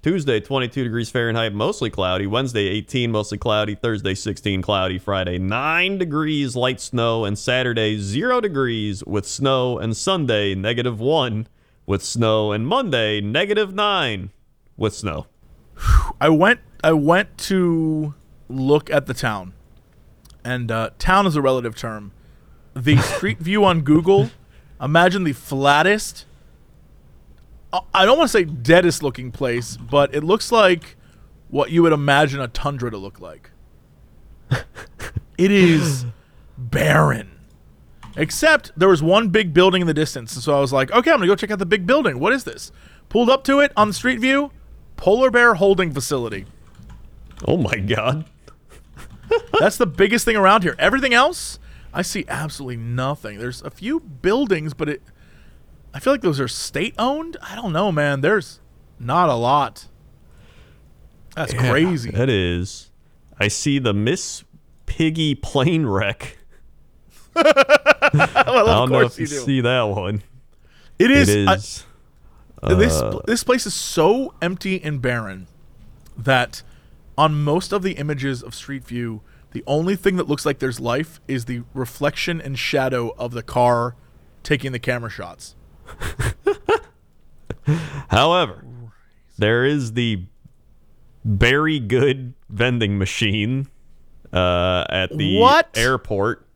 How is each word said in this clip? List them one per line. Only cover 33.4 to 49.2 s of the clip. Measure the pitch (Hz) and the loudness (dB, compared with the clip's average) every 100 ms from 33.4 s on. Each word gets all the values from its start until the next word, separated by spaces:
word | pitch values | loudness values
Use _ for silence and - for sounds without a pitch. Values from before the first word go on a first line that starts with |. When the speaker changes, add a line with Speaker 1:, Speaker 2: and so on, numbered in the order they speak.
| - - - - _ _ - - - - - | -20 -20 -20 -20 _ _ -20 -20 -20 -20 -6
Speaker 1:
<laughs> | - - - - - - - - - | -6 -6 -18 -20 -16 -12 -12 -12 0
Speaker 2:
It | 190 | 2
is | 202 180 160 170 135 123 110 _ - - - | 6 6 6 2 -2 -6 -12 _ -20 -20 -14
barren. | 123 - 151 147 151 120 95 - - - - - - - - - | -6 -2 2 4 2 0 -6 -20 -20 -20 -20 -20 -20 -20 -18 -6
Except | 156 - 302 311 - - | -4 0 2 2 0 2
there | 190 | 4
was | 175 | 6
one | 156 196 226 | 6 4 4
big | 175 185 | 2 2
building | 151 185 185 | 4 6 4
in | 175 | 0
the | |
distance, | 151 151 - 113 | 0 -2 -4 -12
so | - 120 143 | -10 0 0
I | |
was | 139 | 2
like, | 135 131 | 0 2
"Okay, | 220 247 | 2 4
I'm | 302 | 2
gonna | 180 | 4
go | |
check | 202 208 | 2 0
out | 208 | -4
the | 185 | 0
big | 214 175 | 0 2
building. | 269 247 127 | 2 2 0
What | 165 | 0
is | 262 | 0
this?" | - - - - - - - | -4 -14 -16 -20 -20 -20 -4
Pulled | 214 240 | 0 4
up | 269 | 2
to | 269 277 | 4 4
it | 285 247 | 4 4
on | 208 | 2
Street | 196 247 247 | 2 -2 0
View, | 254 269 285 - - - - - | 2 2 0 -8 -20 -20 -20 -2
polar | - 214 262 | 2 4 4
bear | 233 240 | 6 4
holding | 196 196 196 180 | 6 4 4 2
facility. | 139 127 139 117 101 98 - - - - - - - - - - | -2 -4 -4 -4 -8 -12 -20 -20 -20 -20 -20 -20 -20 -20 -10 -2
Speaker 1:
Oh | 175 | 0
my | 139 104 | 0 -2
God. | 98 107 110 147 160 _ - - _ - - | -2 -2 0 -4 -6 _ -20 -20 _ -20 -20
<laughs> | - - - | -20 -20 -20